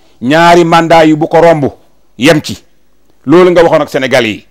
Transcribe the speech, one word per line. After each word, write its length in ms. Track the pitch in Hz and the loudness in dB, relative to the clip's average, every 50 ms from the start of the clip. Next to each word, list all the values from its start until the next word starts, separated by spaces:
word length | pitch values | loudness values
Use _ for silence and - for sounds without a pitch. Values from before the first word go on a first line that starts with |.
| _ _ _ _ | _ _ _ _
ñaari 420 | 117 123 151 165 170 170 175 175 175 | -6 -2 0 2 2 2 2 2 2
mandat 420 | 165 170 165 165 160 165 165 160 | 0 0 -2 0 0 0 2 2
yu 100 | 156 156 | 2 0
bu 100 | 151 165 | -2 -2
ko 140 | - - 160 | -2 0 2
romb, 240 | 165 170 160 151 135 110 - - _ _ _ _ _ _ _ | 2 2 2 0 -2 -6 -8 -10 _ _ _ _ _ _ _
yem 240 | - 117 156 165 151 | -4 -2 -2 0 -2
ci. 200 | - - 104 - - _ _ _ _ _ _ _ _ _ _ _ _ | -4 -8 -12 -16 -18 _ _ _ _ _ _ _ _ _ _ _ _
Loolu 240 | 127 151 180 185 185 | 0 2 2 2 2
nga 120 | 175 175 | 2 2
waxoon 200 | 170 170 160 156 | 2 2 0 -2
ak 60 | 147 - | -2 -4
Sénégal 360 | - 143 131 127 127 127 120 | -6 -6 -4 -2 -2 -2 -2
yi. 200 | 110 98 80 - _ | -4 -6 -8 -14 _